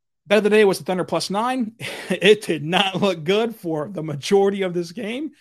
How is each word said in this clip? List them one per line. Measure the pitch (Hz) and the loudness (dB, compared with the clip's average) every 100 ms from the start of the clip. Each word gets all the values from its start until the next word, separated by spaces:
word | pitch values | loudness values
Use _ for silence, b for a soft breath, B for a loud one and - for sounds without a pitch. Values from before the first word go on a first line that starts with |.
| _ _ - | _ _ 0
Bet | 208 | 2
of | |
the | 208 | 4
day | 214 202 | 4 4
was | 175 | 2
the | |
Thunder | 156 185 | -2 -4
plus | 165 165 - | -2 -4 -2
nine. | 196 240 262 220 - | -2 -2 -2 -4 -8
<laughs> | - - - | -12 -10 -6
It | 185 190 208 - | 2 4 4 2
did | 156 | -4
not | 151 180 196 190 | 0 0 0 0
look | 196 175 | 0 0
good | 151 202 233 220 | 0 0 0 -4
for | 170 156 151 | -6 -6 -6
the | 185 | -8
majority | 156 143 - 202 196 196 | -8 -6 2 4 4 0
of | 185 | -4
this | 175 170 | -4 -6
game, | 202 208 254 311 b | -8 -8 -6 -8 b